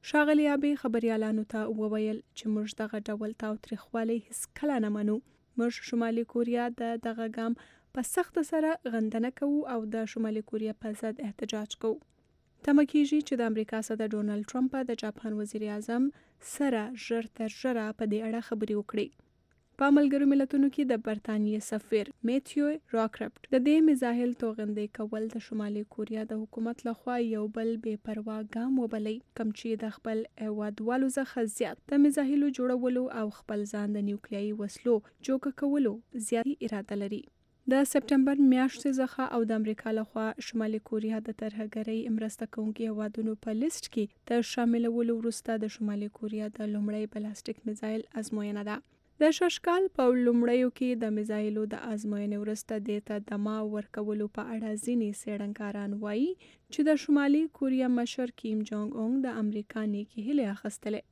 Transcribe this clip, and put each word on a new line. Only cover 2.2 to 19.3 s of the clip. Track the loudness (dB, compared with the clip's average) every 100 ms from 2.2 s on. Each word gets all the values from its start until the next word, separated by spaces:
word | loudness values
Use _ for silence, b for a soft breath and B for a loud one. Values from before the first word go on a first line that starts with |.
| -10 -8
چې | -2
موږ | -2 -2 -6
دغه | -6 -6 -6
ډول | -4 -6 -6
تاوتریخوالی | -6 -6 -8 -10 -6 -2 0 -2
هیڅکله | -4 -12 -10 -4 -2 0
نه | 0 0
منو. | 0 -2 b b _ -2
موږ | -2 -2 -4
شمالي | -2 0 0 -2
کوریا | -2 0 0 -2 -4
د | -4 -4 -6
دغه | -4 -6 -2
ګام | -2 -4 B B B
په | -6 -2
سخته | 0 0 -2 0
سره | 2 2 0 -2
غندنه | -2 0 0 -2 -2
کوو | 0 0 0
او | -4 -4 -4
د | -4
شمالي | -2 -2 -2 -4
کوریا | -4 -4 -6
په | -8 -6
ضد | -6 -6 -8
احتجاج | -8 -6 -6 -6 -4
کوو. | -2 -4 _ _ _ _ _ _
تمه | 4 6 6
کیږي | 4 4 2 0
چې | -2
د | 0
امریکا | 0 -2 -4 -4
صدر | -4 -2
ډونالډ | -2 -2 -4 -4
ټرمپ | 0 0 0
به | -4
د | -4
جاپان | -6 -6 -6 -4
وزیر | -4 -4 -4
اعظم | -6 -2 2 0 b b b -16
سره | -2 0 0 -2 -8
ژر | -2 -2 -2 -6
تر | -6 -2
ژره | -2 0 -2 -2
په | -2
دې | 0 -2
اړه | -4 -4
خبرې | -4 -2 -2
وکړي. | -2 -4 -4 _ _